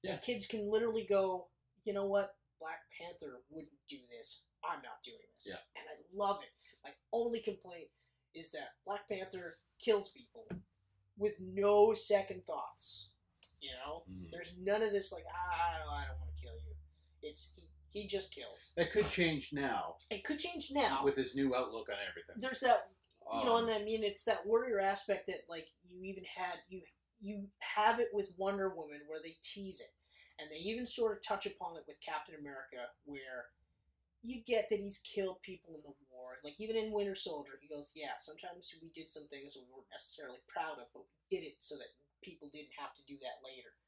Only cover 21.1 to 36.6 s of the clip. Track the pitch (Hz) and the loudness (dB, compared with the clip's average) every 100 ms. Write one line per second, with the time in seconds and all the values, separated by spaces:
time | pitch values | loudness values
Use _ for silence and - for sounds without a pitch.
21.1 | 139 127 135 135 127 117 110 104 101 101 | 4 0 2 4 4 0 -4 -4 -4 -4
22.1 | - - 214 262 247 254 220 - _ _ | -8 -10 -4 0 4 6 6 4 _ _
23.1 | _ - 233 254 226 226 214 208 220 202 | _ -4 2 6 6 6 2 2 0 0
24.1 | 202 - 208 208 226 254 202 196 196 - | 0 2 2 4 4 6 4 4 2 2
25.1 | 190 - 175 - 165 160 _ 180 180 190 | 0 0 -6 -6 -10 -10 _ -18 -10 -8
26.1 | 190 180 185 180 165 - 185 - _ _ | -8 -10 -4 -4 -4 -10 -14 -14 _ _
27.1 | _ 202 208 202 _ - 214 214 233 240 | _ -8 -6 -8 _ -2 6 6 6 2
28.1 | 202 196 180 190 196 190 170 151 147 147 | 2 -2 -2 0 2 0 -2 -10 -12 -10
29.1 | 156 165 165 - 208 190 185 - _ _ | -10 -10 -6 -6 -4 -6 -8 -10 _ _
30.1 | - - - 151 156 185 226 240 - 226 | -20 -20 -14 -12 -6 -4 -4 -2 2 2
31.1 | 208 - 196 202 - 175 165 151 143 - | 0 -2 -2 -2 -6 -10 -10 -14 -12 -6
32.1 | 156 156 156 143 135 135 127 123 - 147 | -6 -6 -12 -10 -10 -12 -10 -10 -12 -12
33.1 | 139 131 127 - _ _ _ _ _ _ | -12 -10 -10 -12 _ _ _ _ _ _
34.1 | _ 233 247 - 226 214 202 202 - - | _ -10 -10 2 2 4 0 0 -4 -2
35.1 | 208 190 185 - 185 - 156 147 139 _ | 0 0 -2 -12 -14 -14 -16 -16 -20 _
36.1 | 127 127 127 147 - | -16 -14 -12 -14 -8